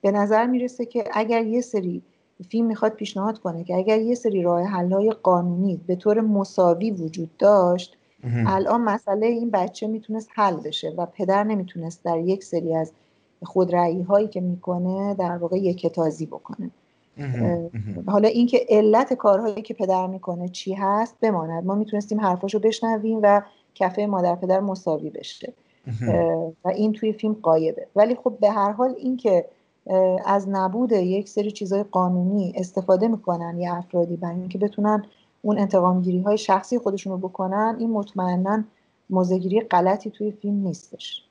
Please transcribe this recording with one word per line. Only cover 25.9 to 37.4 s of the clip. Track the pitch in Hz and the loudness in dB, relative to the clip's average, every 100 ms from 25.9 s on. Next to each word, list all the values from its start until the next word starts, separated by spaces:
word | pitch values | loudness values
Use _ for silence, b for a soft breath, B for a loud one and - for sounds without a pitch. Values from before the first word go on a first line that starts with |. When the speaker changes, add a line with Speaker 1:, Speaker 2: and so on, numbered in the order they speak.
| 107 120 | -6 0
Speaker 1:
اه، | 175 165 165 165 160 | 2 2 0 -4 -6
و | 175 | -4
این | 190 214 | 0 0
توی | 214 220 | 0 -2
فیلم | 214 214 214 | -2 -4 -2
غایبه، | - 160 160 - - - | 2 4 2 -4 -6 2
ولی | 220 | 4
خب | 240 254 214 | 4 -2 2
به | 208 | 2
هر | 214 202 | 2 -2
حال | 208 254 254 | 0 -2 -2
اینکه، | 254 254 233 185 - b b _ - | -4 -2 2 2 0 b b _ -2
اه، | 190 185 185 | 2 2 2
از | - 202 196 | 2 0 0
نبود | 196 190 202 247 | -2 -2 0 2
یک | 214 180 190 196 | 2 2 0 -2
سری | - 208 | -4 -4
چیزای | 208 196 196 | -4 -2 -2
قانونی | 202 190 185 180 180 202 185 - | 0 0 2 2 0 0 -2 -4
استفاده | 185 - 185 190 220 | -6 -6 2 4 4
می‌کنن | 220 220 175 170 170 | -2 -2 -4 -4 -6
یه | 175 | -4
افرادی | 175 180 180 170 170 | -6 -4 -2 -2 -2
برای | 175 175 | -6 -6
اینکه | 180 190 | -8 -2
بتونن | 208 208 208 214 208 b b _ | -4 0 0 0 -2 b b _
اون | 208 208 | -2 0
انتقام | 202 196 180 185 | 2 4 4 4
گیری | 180 180 | 2 0
های | 190 214 | 2 0
شخصی | - 196 - 240 | 2 0 2 -2
خودشون | 233 196 190 | -2 -4 -6
رو | 185 190 | -6 -6
بکنن، | 185 | -4